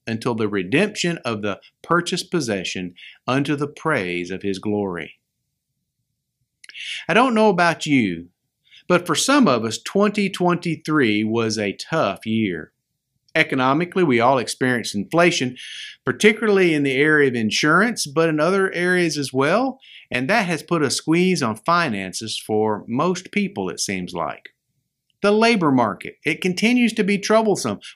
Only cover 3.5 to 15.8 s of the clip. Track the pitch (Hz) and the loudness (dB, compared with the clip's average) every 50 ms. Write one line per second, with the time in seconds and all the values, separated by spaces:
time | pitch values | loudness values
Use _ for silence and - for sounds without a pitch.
3.5 | 147 139 147 143 143 - - 156 151 117 92 87 87 87 87 87 95 90 101 98 | -2 -2 -4 -6 -8 -6 -2 -2 0 0 -2 -2 -4 -4 -4 -6 -8 -6 -4 -4
4.5 | 95 92 - 107 104 104 101 95 87 85 76 - - _ _ _ _ _ _ _ | -4 -4 -4 -4 -2 -2 -2 -4 -6 -8 -10 -12 -16 _ _ _ _ _ _ _
5.5 | _ _ _ _ _ _ _ _ _ _ _ _ _ _ _ _ _ _ _ _ | _ _ _ _ _ _ _ _ _ _ _ _ _ _ _ _ _ _ _ _
6.5 | _ _ - - - - - - - - - - 170 220 262 262 226 220 220 214 | _ _ -20 -20 -20 -16 -14 -14 -12 -8 -4 0 2 2 2 4 4 4 4 4
7.5 | 190 180 175 170 156 - - 156 143 131 110 92 85 85 87 - _ _ _ _ | 4 4 2 2 0 0 0 2 2 2 2 2 -2 -6 -10 -14 _ _ _ _
8.5 | _ _ _ _ _ - _ - 180 175 180 - 147 - - - 277 294 240 151 | _ _ _ _ _ -10 _ 0 0 0 0 -2 -2 -2 0 2 4 4 4 4
9.5 | 123 113 110 113 107 - - - - 196 208 208 202 208 196 190 202 - 180 175 | 4 2 0 -4 -6 -8 -8 -4 0 2 2 2 2 0 0 -2 0 0 0 2
10.5 | 175 175 - 175 156 143 - 156 156 151 127 107 104 107 110 107 110 117 113 110 | 2 0 -2 -4 -6 -4 -4 0 2 2 4 4 2 2 0 0 0 0 0 -2
11.5 | 104 110 104 98 87 - - - 160 160 123 98 92 - - 113 110 110 107 95 | -2 -2 -2 -4 -4 -6 -8 -4 -2 0 0 0 -2 -4 -4 -4 -2 0 0 -2
12.5 | 85 78 78 - _ _ _ _ _ _ _ _ _ _ _ _ - 160 160 160 | -2 -6 -10 -14 _ _ _ _ _ _ _ _ _ _ _ _ -2 -2 0 0
13.5 | 165 - 127 131 139 156 175 175 - 190 180 147 120 113 113 127 139 127 110 - | 0 0 0 2 2 0 -2 -2 0 0 2 2 4 4 4 4 2 2 0 -4
14.5 | - - 135 127 123 113 98 - - 101 92 - - 165 175 175 - - 131 127 | -4 -2 -2 0 0 -2 -4 -4 -6 -6 -6 0 2 4 4 4 2 0 -2 -4
15.5 | 123 - - - - - | -6 -10 -14 -16 -16 -16